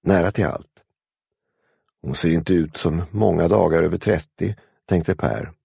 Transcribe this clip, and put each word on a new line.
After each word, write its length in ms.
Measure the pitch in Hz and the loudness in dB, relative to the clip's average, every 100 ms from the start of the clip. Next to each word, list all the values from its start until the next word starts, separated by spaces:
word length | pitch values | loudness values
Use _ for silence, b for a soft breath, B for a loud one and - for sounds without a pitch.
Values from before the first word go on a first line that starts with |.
Nära 280 | - 98 87 | 2 2 2
till 140 | 113 87 | 0 -4
allt. 380 | - - _ _ _ _ _ _ _ _ _ _ _ _ _ | -4 -14 _ _ _ _ _ _ _ _ _ _ _ _ _
"Hon 140 | 71 65 | -8 -2
ser 140 | 85 | 0
inte 240 | 82 78 | 0 2
ut 240 | 90 78 - | 0 0 -2
som 240 | 85 80 87 | -2 -2 -4
många 360 | 104 104 82 85 | 0 2 2 2
dagar 360 | 104 82 82 | 2 2 2
över 140 | 85 85 | 0 -2
trettio", 580 | - 107 - _ 87 104 b b - | 0 -2 -4 _ -6 -6 b b -2
tänkte 300 | 90 80 92 | 0 0 -2
Per. 360 | 65 53 - - | -2 -4 -8 -14